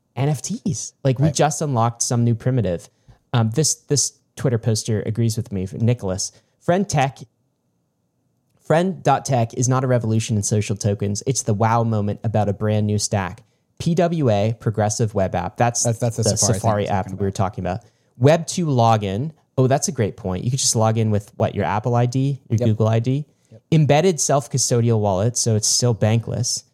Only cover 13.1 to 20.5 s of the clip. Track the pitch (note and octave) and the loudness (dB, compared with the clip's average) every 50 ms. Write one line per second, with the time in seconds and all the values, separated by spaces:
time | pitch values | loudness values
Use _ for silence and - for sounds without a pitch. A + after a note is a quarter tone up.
13.1 | A2+ G2+ F#2+ F2+ G2+ - - _ _ _ _ _ _ - - E3 E3+ E3+ E3+ E3+ | -2 -2 -4 -4 -8 -12 -20 _ _ _ _ _ _ -6 -2 0 2 2 2 0
14.1 | F3 D#3+ C#3+ A#2+ G#2 G2+ G2+ A2 A2+ - - A#2+ G#2 G#2+ G#2 G#2+ - - A#2 G#2 | 0 0 2 2 2 2 2 0 -2 -2 -4 -2 0 0 0 0 0 0 -2 -2
15.1 | - G2+ F#2+ F2 F2+ F2+ F2 F2+ - - A#2+ A#2+ A#2+ - - A#2+ A2+ - A#2+ A#2+ | 0 0 0 0 -2 -4 -4 -4 -2 0 0 0 0 0 -2 -2 -2 -2 -2 -2
16.1 | A2 - G#2 G#2 G2 G#2 - - - G2 A2+ A2+ G#2+ G#2 G2+ - G2 F#2+ F2+ F#2+ | -2 0 0 0 0 2 0 0 0 0 0 0 0 0 0 0 -2 -2 -4 -4
17.1 | F#2+ F#2+ G2+ G2 - - F#2+ F#2 - - F2+ F2+ F#2+ A2 - _ _ _ _ _ | -6 -4 -4 -4 -2 -2 -2 -4 -4 -4 -4 -4 -6 -6 -8 _ _ _ _ _
18.1 | _ - B2 C#3+ D#3+ E3+ D#3+ - - F#3 F3 D3+ C3+ B2 A#2 A#2 A2+ G#2+ G#2 F#2+ | _ 2 4 4 4 4 0 -4 -4 -4 -2 0 2 4 4 4 4 2 0 -2
19.1 | F#2+ G#2+ C#3 D#3+ - _ _ _ _ - C3 A#2+ C3+ D3+ - - C#3+ - G#2+ F2 | -2 -4 -4 -6 -10 _ _ _ _ 0 2 2 2 0 0 -2 -2 -2 -2 -2
20.1 | - - - F#2 F2+ F2+ - B2 | -4 -6 -6 -4 -4 -2 -2 -2